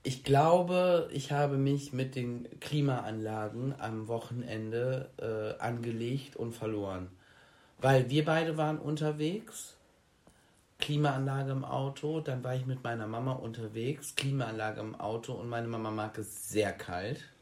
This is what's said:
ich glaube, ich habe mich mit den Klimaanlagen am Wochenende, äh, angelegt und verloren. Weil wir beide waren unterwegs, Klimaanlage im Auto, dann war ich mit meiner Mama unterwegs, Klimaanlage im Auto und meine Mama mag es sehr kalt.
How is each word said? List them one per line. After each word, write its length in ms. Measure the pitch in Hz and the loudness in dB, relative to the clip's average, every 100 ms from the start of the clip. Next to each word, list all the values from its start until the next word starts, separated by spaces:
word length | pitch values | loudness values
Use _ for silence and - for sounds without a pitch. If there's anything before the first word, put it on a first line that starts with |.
ich 200 | 143 - | -6 -4
glaube, 840 | - 139 160 180 175 180 180 175 165 | 6 8 10 8 6 4 6 6 4
ich 180 | - - | -4 0
habe 260 | 147 143 139 | 2 4 4
mich 360 | 135 143 143 | 4 2 0
mit 220 | 127 131 131 | -2 -2 -2
den 320 | 120 120 120 - | -4 -4 -8 -10
Klimaanlagen 1160 | - 147 143 123 107 110 107 110 107 113 135 131 | -2 2 2 2 -2 -4 -2 -2 -4 -2 -4 -2
am 280 | 110 110 110 | -4 -4 -2
Wochenende, 1040 | 117 - 120 117 110 110 117 127 131 127 - 113 110 107 - | -4 -4 -6 -4 -4 -2 0 0 -2 -6 -6 -4 -2 -4 -4
äh, 20 | |
angelegt 760 | 117 120 117 113 117 135 131 - | -4 -2 -2 -2 -2 -2 -6 -6
und 180 | 117 | -6
verloren. 540 | 117 110 107 101 92 92 - - - - - - - | -4 -4 -2 -2 -4 -8 -14 -20 -20 -20 -20 -20 2
Weil 320 | 131 135 120 | 6 8 6
wir 160 | 143 156 | 2 4
beide 320 | 160 165 156 | 4 2 2
waren 220 | 156 156 | 2 0
unterwegs, 960 | 143 151 156 151 151 202 - - - - _ _ _ _ - _ _ _ _ _ | -2 0 0 0 0 -2 -6 -14 -14 -16 _ _ _ _ -20 _ _ _ _ _
Klimaanlage 720 | - 147 147 135 135 135 135 | 0 2 2 2 -2 -2 -2
im 120 | 135 | -2
Auto, 560 | 131 131 135 139 147 160 | -2 -2 -2 -4 -4 -2
dann 240 | 156 127 | -2 -4
war 120 | 127 127 | -2 -2
ich 100 | 127 | -2
mit 180 | 127 | -4
meiner 220 | 120 117 110 | -4 -4 -4
Mama 280 | 113 131 | -2 -2
unterwegs, 840 | 123 113 113 110 110 123 156 - - | -2 -6 -6 -6 -4 -4 -4 -4 -2
Klimaanlage 680 | 139 135 113 110 107 107 | 0 0 -2 -2 -4 -4
im 180 | 110 - | -8 -6
Auto 340 | 104 113 123 | -4 -4 -6
und 140 | 123 120 | -6 -4
meine 180 | 117 117 | -4 -2
Mama 240 | 117 110 | -2 -2
mag 260 | 107 107 110 | -2 -4 -6
es 320 | 104 - - | -8 -10 0
sehr 220 | 104 101 | 2 2
kalt. 500 | 95 - 90 104 147 - - | 0 -6 -4 -4 -6 -10 -20